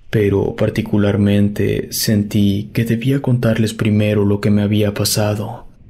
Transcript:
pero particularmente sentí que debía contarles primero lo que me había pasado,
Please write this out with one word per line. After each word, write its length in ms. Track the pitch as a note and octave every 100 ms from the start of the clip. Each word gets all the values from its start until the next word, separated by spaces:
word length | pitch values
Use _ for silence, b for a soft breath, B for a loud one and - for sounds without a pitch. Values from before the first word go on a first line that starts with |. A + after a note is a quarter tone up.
| -
pero 440 | A2+ G2+ G2 -
particularmente 1300 | - G#2+ - G#2 G#2+ G2+ G2+ G2+ G2+ G2+ G#2 G#2+ G#2+ -
sentí 760 | - - G#2 G#2 G#2+ G2+ G2 -
que 100 | -
debía 380 | A#2 A2+ C3+ C3+
contarles 500 | C3 B2 A#2 A2+ G#2+
primero 540 | - A2 G#2 G#2+ G#2 G2+
lo 140 | G2+
que 100 | A2
me 120 | G#2
había 300 | G2+ G#2+ G#2
pasado, 760 | G#2 G#2 - G#2 G#2+ G#2 - - -